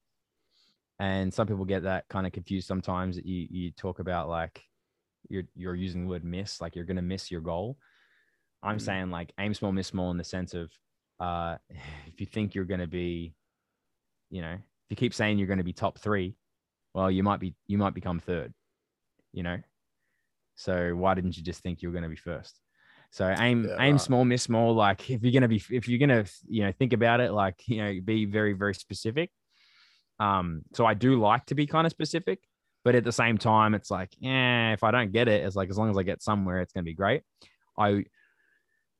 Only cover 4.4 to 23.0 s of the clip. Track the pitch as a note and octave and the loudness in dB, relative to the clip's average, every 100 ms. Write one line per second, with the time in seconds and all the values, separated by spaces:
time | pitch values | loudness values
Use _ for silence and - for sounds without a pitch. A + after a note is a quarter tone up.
4.4 | E2+ - _ _ _ _ _ _ - G2 | -6 -10 _ _ _ _ _ _ -10 -10
5.4 | F2 - F2+ F2+ F#2+ F2 F#2 F2 E2+ F2+ | -10 -10 -8 -6 -6 -4 -6 -6 -6 -8
6.4 | G#2+ - E2+ F2 F2 F#2 F2 F#2+ - E2+ | -8 -10 -10 -10 -6 -4 -4 -6 -8 -8
7.4 | E2 E2+ A2 C#3 _ _ _ _ _ _ | -6 -6 -6 -10 _ _ _ _ _ _
8.4 | _ _ G2+ G#2+ G#2+ F#2+ F#2 F2 E2 - | _ _ -4 -4 -4 -4 -4 -6 -8 -6
9.4 | G#2 G2+ G2+ F#2+ F2+ F#2+ F2+ F2 E2+ F#2 | -6 -4 -2 -2 -2 -4 -2 -4 -6 -8
10.4 | F2+ F2 E2 _ _ _ _ - F2+ E2+ | -8 -8 -10 _ _ _ _ -10 -6 -4
11.4 | E2+ E2 _ E2+ D2+ D2+ E2 - G2 A2 | -6 -8 _ -18 -16 -16 -18 -12 -8 -4
12.4 | G#2 G2 F#2 F2+ E2+ F2 F2 E2+ E2 - | -4 -4 -4 -4 -4 -4 -4 -6 -10 -14
13.4 | _ _ _ _ _ _ _ _ _ F#2 | _ _ _ _ _ _ _ _ _ -10
14.4 | D#2+ F#2 - _ - G#2+ A#2+ - G#2+ G#2 | -8 -10 -14 _ -12 -2 -2 0 2 2
15.4 | F#2+ F#2+ F2+ - F#2+ - G#2+ G2+ F#2 - | 2 0 -2 -4 -4 -4 -2 -2 -2 -8
16.4 | _ _ _ _ _ F#2+ F#2+ F#2+ G2+ F#2+ | _ _ _ _ _ 0 2 4 2 0
17.4 | F#2 - - G2+ G2 F2+ F2+ F2 - E2+ | -4 -10 -4 0 0 -2 -6 -6 -4 -6
18.4 | A#1+ - _ _ _ _ _ _ _ - | -6 -14 _ _ _ _ _ _ _ -8
19.4 | F2 F#2 - _ _ _ _ _ _ _ | -6 -6 -10 _ _ _ _ _ _ _
20.4 | _ - - F2+ F2 F2 F#2+ F#2 F2+ E2 | _ -10 -2 0 0 2 2 2 0 -4
21.4 | E2+ E2+ F2+ E2 F2 F2 D#2+ D#2 F2 D#2 | -8 -8 -8 -8 -6 -6 -6 -8 -10 -10
22.4 | - - _ _ _ - | -12 -20 _ _ _ -20